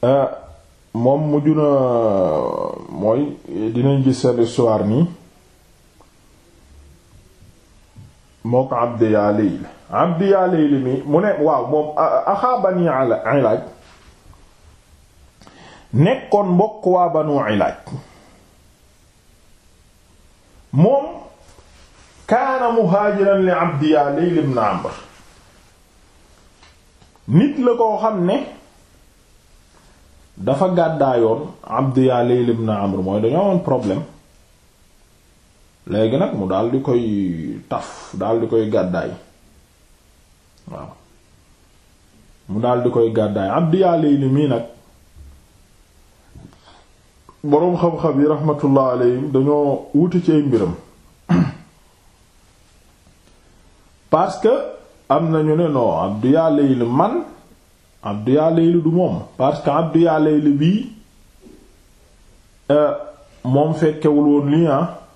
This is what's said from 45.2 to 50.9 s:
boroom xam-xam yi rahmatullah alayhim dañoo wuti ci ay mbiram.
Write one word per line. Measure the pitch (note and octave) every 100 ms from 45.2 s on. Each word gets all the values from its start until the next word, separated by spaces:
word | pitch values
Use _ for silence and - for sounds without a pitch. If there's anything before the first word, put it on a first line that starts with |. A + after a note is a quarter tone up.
| - - _ _ _ _ _ _ _ _ _ - - - - - _ _ _ _ _ -
boroom | D3 C#3+ F3 F3+
xam-xam | E3+ E3 E3 C#3
yi | D3
rahmatullah | D3+ D3+ D3 C#3+ C3+ C3
alayhim | B2 B2 B2+ D3
dañoo | C3 C3+ D3 C#3+ C3+ -
wuti | C#3+ F3 F3
ci | E3+
ay | D#3
mbiram. | C#3+ A#2 F#2 E2+ -